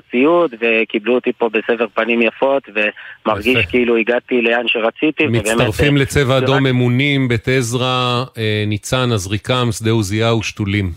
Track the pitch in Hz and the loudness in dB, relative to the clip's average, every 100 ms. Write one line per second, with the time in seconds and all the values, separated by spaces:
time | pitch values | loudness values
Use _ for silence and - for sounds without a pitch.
0 | - 120 143 175 165 113 117 113 110 113 | -2 2 4 4 2 -2 0 0 0 -2
1 | 104 123 123 - 117 110 107 117 113 - | 0 0 0 -2 -2 -2 -2 -2 -2 -2
2 | 113 117 113 - 135 139 - 104 107 - | 0 0 0 0 0 0 -2 -4 -4 -6
3 | - - 110 104 110 127 107 123 120 117 | -16 -8 -4 -2 0 0 0 0 2 2
4 | 113 123 - 123 113 120 117 117 113 - | 2 -2 0 0 2 0 -2 -2 -2 -2
5 | 156 151 147 117 107 117 120 - 147 143 | -2 0 0 0 0 0 0 2 2 2
6 | 131 147 127 135 127 135 135 127 123 123 | 2 0 2 2 2 2 2 2 2 2
7 | 143 139 131 113 - 131 117 120 127 127 | 2 0 0 0 0 0 0 -2 -2 0
8 | 123 123 127 117 110 107 104 104 - 131 | 0 -2 -4 -4 -4 -2 -2 -4 -2 -2
9 | 123 110 95 104 - 127 120 - 110 113 | 0 -2 -2 -4 0 0 0 0 0 0
10 | 95 107 117 113 - - 101 101 92 | 0 0 0 0 -4 -6 -2 -2 -2